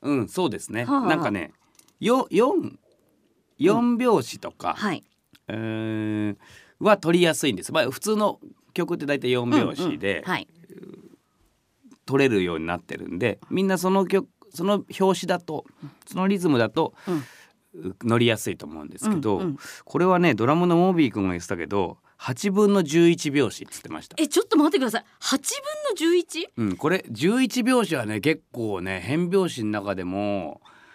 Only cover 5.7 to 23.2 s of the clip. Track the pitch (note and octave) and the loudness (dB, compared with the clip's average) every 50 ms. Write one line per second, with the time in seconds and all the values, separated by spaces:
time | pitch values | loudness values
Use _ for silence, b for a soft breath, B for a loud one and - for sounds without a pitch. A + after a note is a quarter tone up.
5.7 | A2 A2 A2 A2 A2 A2 G#2+ G#2+ G#2+ G#2+ G#2+ G#2 G2+ - b b b b b b | -6 -6 -4 -4 -4 -4 -4 -4 -2 -2 -2 -4 -4 -8 b b b b b b
6.7 | b b - G#3 G#3 G3+ - D#3+ E3+ E3+ F3 E3 D#3 - - C#3+ G#2+ F2 - - | b b 2 4 4 4 4 2 4 4 4 4 2 2 0 0 -2 -2 -4 -4
7.7 | A#2+ D#3+ A#2+ B2+ C3+ - - G3+ G#3+ G#3+ G#3+ G3 - - - - - _ _ _ | 0 0 0 0 -2 -4 -2 -2 0 2 0 0 -2 -4 -12 -20 -20 _ _ _
8.7 | - - E3+ D#3+ F3 - D3 C#3 C#3+ C#3 - B2+ B2 B2 A#2+ B2 - - - F3 | -6 -6 -4 -4 -4 -4 -4 -2 -2 -2 0 0 0 0 0 2 2 2 2 0
9.7 | D#3 C#3+ F3+ E3+ - - - G2+ - - - F#3 F#3 - - _ _ _ - - | -2 -4 -4 -4 -4 -2 -2 -2 -2 -2 -4 -4 -6 -6 -6 _ _ _ -20 -20
10.7 | - - - - - - - - _ _ _ _ _ _ _ _ _ _ _ _ | -20 -20 -20 -20 -20 -20 -20 -20 _ _ _ _ _ _ _ _ _ _ _ _
11.7 | _ _ _ - - _ _ - C3+ C#3 C#3 C3 A2+ G2 F2+ F2 E2+ D#2+ D#2+ E2 | _ _ _ -20 -20 _ _ 0 2 4 4 4 4 4 2 2 -2 -4 -4 -4
12.7 | F2 E2+ - - - - F2+ E2+ E2+ F2+ A#2+ A2+ G2 - - - - F3+ G3 F#3+ | -4 -6 -6 -10 -12 -10 -10 -8 -6 -2 -2 -2 -2 -4 -8 -4 -2 0 0 0
13.7 | F#3+ E3 F3 F#3 F#3+ G3 F#3 E3+ F#3+ F#3+ - - _ _ _ - - - F3 G3 | 0 0 0 2 2 2 2 2 0 0 0 -2 _ _ _ -18 -10 -4 -2 0
14.7 | G#3 G3 - - - - F#3+ F#3+ F#3 F#3 - F#3 F3+ F3 - - D#3 C#3+ - - | 0 0 -2 -6 -4 0 2 2 2 0 0 -2 -2 -4 -4 -6 -8 -8 -10 -12
15.7 | _ - - C#3 - _ _ - - F3+ F#3 G3 G#3 F#3+ F3 E3+ C#3+ A#2+ A2+ G#2+ | _ -18 -18 -18 -18 _ _ -10 -6 -2 0 0 0 2 2 4 4 4 2 2
16.7 | - D#3+ D#3+ - - B B G3 F3 D3+ B2 - - - - _ _ _ _ _ | 2 0 -2 -2 -2 B B -4 -4 -4 -4 -8 -16 -20 -20 _ _ _ _ _
17.7 | - E2+ D#2+ F#2 F#2+ - - A2+ A#2 A#2+ A#2+ A#2 A2 G#2 - G#2+ F2 - - D2+ | -16 -12 -12 -12 -10 -6 -2 0 2 4 4 4 2 0 -2 -6 -8 -8 -10 -14
18.7 | D#2 D#2 D2+ D#2+ E2+ F#2+ - A3 G#3 D#3+ C3 A2 G2+ F2+ F#3+ E3+ C3+ - B B | -14 -14 -14 -14 -12 -6 -2 -2 -2 0 0 0 0 0 0 -2 -4 -6 B B
19.7 | B B B - - D3 F3 F#3 F#3 F3 E3+ E3 A#2+ G2 A2 B2+ D3+ E3+ F3 F3 | B B B -6 -2 2 4 4 4 4 4 4 2 2 2 2 2 4 4 4
20.7 | E3+ E3+ F3 F#3+ F#3 E3 D3+ A2+ G2 A2 G2 F#2 F2+ F2 E2+ - G2+ E2+ D#2+ D#2 | 4 4 4 4 4 4 2 2 2 0 -2 0 -2 -2 -6 -6 -6 -6 -6 -4
21.7 | G2+ G2+ F2+ E2+ - - _ _ _ - - B2 B2 - - G3+ F#3+ G3+ G#3 G3+ | -2 -2 -2 -2 -4 -10 _ _ _ -12 -8 -8 -6 -4 -2 0 2 4 4 6
22.7 | G3+ G3 F3 C#3 D3 E3+ E3+ E3+ E3+ E3+ | 4 4 2 2 4 4 6 6 4 2